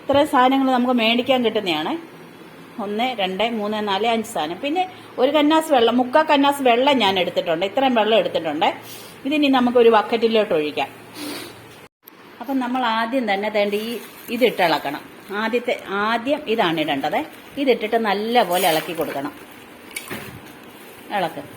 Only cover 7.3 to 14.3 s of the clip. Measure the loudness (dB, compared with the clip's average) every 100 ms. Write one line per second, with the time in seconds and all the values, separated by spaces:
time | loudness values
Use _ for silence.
7.3 | -2 -2 -2 0 0 2 2 4 4 2
8.3 | -2 -4 0 -2 -2 -14 -18 -18 -10 -4
9.3 | 0 2 4 4 6 6 6 2 0 2
10.3 | 2 2 0 -2 -4 -6 -8 -20 -14 -12
11.3 | -12 -14 -18 -20 -20 -20 _ -20 -20 -20
12.3 | -18 -4 -4 -2 -2 0 0 0 -2 0
13.3 | 0 0 0 0 -2 -4 -8 -10 -18 -8